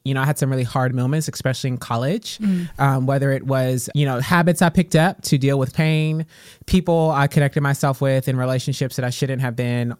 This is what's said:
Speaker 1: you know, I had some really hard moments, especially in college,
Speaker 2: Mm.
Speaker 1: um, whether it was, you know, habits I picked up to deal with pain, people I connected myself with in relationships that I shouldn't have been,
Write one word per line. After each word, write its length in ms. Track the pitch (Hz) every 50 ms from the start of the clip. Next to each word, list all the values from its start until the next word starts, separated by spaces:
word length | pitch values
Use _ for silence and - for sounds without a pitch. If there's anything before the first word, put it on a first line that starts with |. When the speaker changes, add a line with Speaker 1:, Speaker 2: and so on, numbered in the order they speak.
| -
Speaker 1:
you 100 | 135 135
know, 60 | 135
I 60 | 131
had 100 | 143 151
some 140 | - 151 131
really 140 | 135 131 127
hard 320 | 113 - 135 127 127 123
moments, 320 | 127 123 131 147 156 156 -
especially 400 | - - - 131 127 - - 135
in 60 | 127 120
college, 600 | - - 120 117 123 139 180 233 - - - -
Speaker 2:
Mm. 300 | 214 202 190 180 175 165 - -
Speaker 1:
um, 260 | 139 139 139 131 131
whether 240 | 131 139 139 135 139
it 140 | 135 131 -
was, 420 | 131 135 131 131 127 127 127 120 - -
you 100 | 147 143
know, 140 | 139 131 120
habits 440 | 135 - 190 170 175 170 170 - 185
I 60 | 170
picked 280 | - - 170 - -
up 260 | 156 160 185 196 - -
to 160 | - - 139
deal 220 | 131 139 139 139
with 120 | 131 127 -
pain, 520 | - 160 156 156 156 156 156 156 160 160 - - - - - - - -
people 460 | - - 185 175 180 170 165 160 160 156
I 160 | 139 139 143
connected 320 | - 160 143 139 - 151
myself 400 | 143 143 139 - - 143 135 -
with 260 | 143 135 135 135 127
in 100 | - 131
relationships 600 | 127 127 127 131 127 - - 135 - 143 127 -
that 80 | - 127
I 60 | 123
shouldn't 300 | 123 - 147 131 131 127
have 140 | 135 123 117
been, 400 | 120 123 120 120 120 120 120 117 -